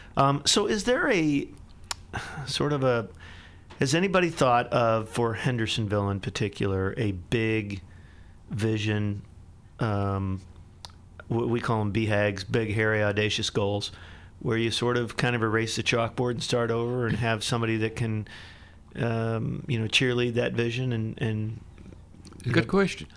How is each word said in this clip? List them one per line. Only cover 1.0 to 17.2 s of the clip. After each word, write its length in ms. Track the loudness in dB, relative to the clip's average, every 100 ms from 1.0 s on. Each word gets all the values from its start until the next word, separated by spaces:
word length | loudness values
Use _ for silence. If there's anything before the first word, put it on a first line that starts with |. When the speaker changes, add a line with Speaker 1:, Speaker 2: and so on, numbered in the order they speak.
| 4
Speaker 1:
a 380 | 2 4 2 -2 -10 -18 -18 -14 -14 -10 -12 -10 -10 -6
sort 260 | 0 0
of 120 | 2
a, 240 | 4 2 0 -8 -18 -18 -20 -20 -12 -2
has 140 | 2
anybody 340 | 4 4 4 4
thought 380 | 4 6 6 4
of, 360 | 4 4 4 0
for 260 | 0 0
Hendersonville 760 | 2 0 0 0 0 0 2 2
in 100 | 0
particular, 760 | -2 -2 -4 0 0 0 0 0
a 160 | -2
big 680 | -4 -2 0 2 0 -2 -8 -12 -20 -20 -20 -20 -20 -10
vision, 720 | -2 0 0 0 0 -2 -4 -10 -20 -20 -20 -18 -6
um, 640 | -2 0 0 -2 -2 -4 -8 -20 -20 -18 -18 -18 -20 -16 -4
what 220 | -2 0
we 100 | 0
call 200 | 0 0
'em 100 | 0
B 160 | 0 2
hags, 380 | 2 2 0
big, 300 | -2 0 0
hairy, 280 | 2 2 2
audacious 480 | 2 2 0 0 -2
goals, 400 | 0 0 0 -4 -10 -18 -18 -20 -8
where 200 | -2 0
you 120 | 0
sort 260 | 0 2 0
of 200 | 0 0
kind 180 | 0
of 80 | 2
erase 320 | 2 2 0
the 80 | -2
chalkboard 500 | 0 2 0 0 -2
and 100 | -2
start 280 | 0 0 2
over 360 | 0 0 0 0
and 100 |
have 260 | 0